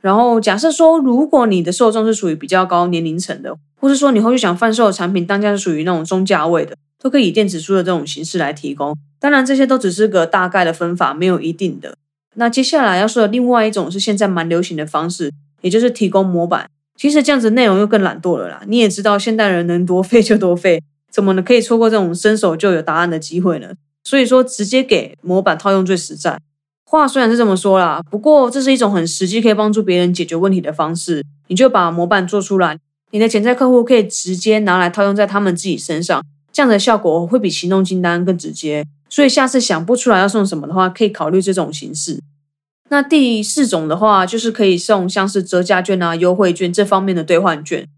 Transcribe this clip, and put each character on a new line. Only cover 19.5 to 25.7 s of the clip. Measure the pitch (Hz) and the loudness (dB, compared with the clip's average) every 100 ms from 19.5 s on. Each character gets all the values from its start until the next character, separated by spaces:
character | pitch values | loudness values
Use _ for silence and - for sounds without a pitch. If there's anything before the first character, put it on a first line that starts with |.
| 180 175 | 0 0
能 | 175 180 | 0 0
多 | 180 | 0
废 | 185 240 | 2 2
就 | 220 214 | 4 2
多 | 185 175 | 2 0
废， | 185 165 - _ _ | 0 0 -2 _ _
怎 | - | -2
么 | 196 | 0
能 | 185 | 0
可 | 180 | 4
以 | 247 | 2
错 | 226 233 | 4 2
过 | 226 | 2
这 | 220 | 2
种 | 180 170 | 0 0
伸 | 214 214 | 0 2
手 | 208 160 | 0 0
就 | 196 | 0
有 | 170 | 0
答 | 156 156 | 0 -2
案 | 175 | 0
的 | 160 | -4
机 | 151 165 | -6 -2
会 | 180 156 | -2 -2
呢？ | 95 - _ _ - | -8 -20 _ _ -2
所 | 277 | 0
以 | 247 | 4
说 | 254 | 4
直 | 254 - 202 | 2 -2 -2
接 | 254 | 0
给 | 262 202 113 - | 2 0 0 -12
模 | 170 185 | -2 0
板 | 190 160 | 0 -2
套 | 202 | 0